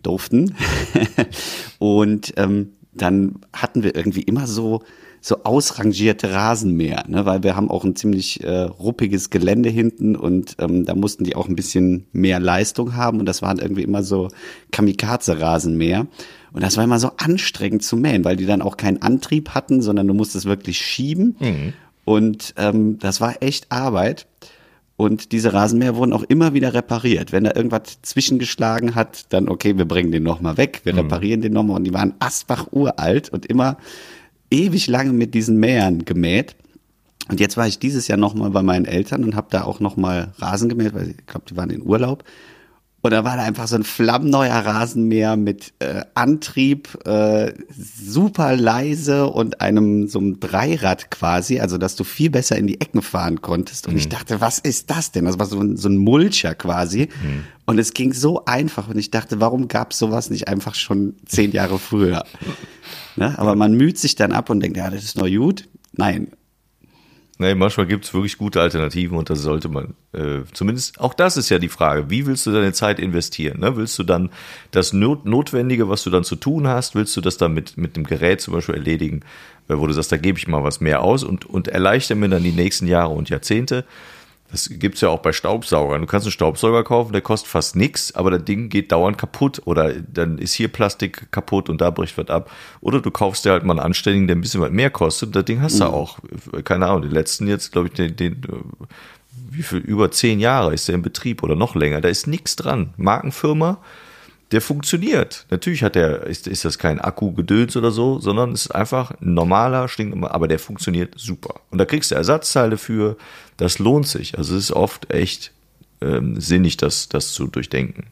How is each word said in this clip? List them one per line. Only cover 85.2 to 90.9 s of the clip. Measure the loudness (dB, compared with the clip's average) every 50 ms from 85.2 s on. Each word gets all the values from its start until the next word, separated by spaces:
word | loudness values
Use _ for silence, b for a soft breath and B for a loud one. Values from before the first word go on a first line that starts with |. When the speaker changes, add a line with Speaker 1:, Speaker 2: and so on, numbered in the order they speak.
| 0
Speaker 2:
bei | -2 -2
Staubsaugern. | 0 0 -2 -2 -2 0 0 2 2 2 2 0 -2
Du | -2
kannst | 0 -2 -2 0
einen | -2
Staubsauger | -2 0 0 0 2 2 2 2 4 2 2
kaufen, | 2 0 0 0 0 -2
der | -4
kostet | 0 0 -2 -2 -2 -2
fast | -2 -2 -2 0 0
nix, | 0 0 0 0 -4 -6 -4 -4
aber | 0 2 2
das | 2 2 0
Ding | -2 -4 -4 -4 -2
geht | -2 -2 0 2
dauernd | 2 2 2 2 0
kaputt | -2 -8 -8 -2 0 0 0 0 -4 -4
oder | 0 2 2 2 2 0
dann | -4 -10 -8 -4 -2 -2 -2 -2
ist | -4 -4 -4 -2
hier | -2 -2
Plastik | -4 0 -2 -2 -2